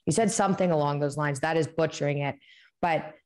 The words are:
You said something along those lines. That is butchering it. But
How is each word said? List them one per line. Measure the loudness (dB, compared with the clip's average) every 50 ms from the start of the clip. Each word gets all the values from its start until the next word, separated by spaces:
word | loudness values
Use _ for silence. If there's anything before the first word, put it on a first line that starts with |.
| _
You | -2
said | 0 2 2 2
something | 2 2 2 2 2 2 2 2
along | 2 2 2 0 0 0
those | -2 -2 -2 -2
lines. | -2 -2 -2 -2
That | -2 0 0 0
is | 0
butchering | 0 0 0 0 0 0 -2 -2 -2 -2 -2
it. | -4 -4 -6 -8 -14 -20 -20 -20 -20 _ _ _
But | -2 0 0 0 -2 -6 -12 -18 _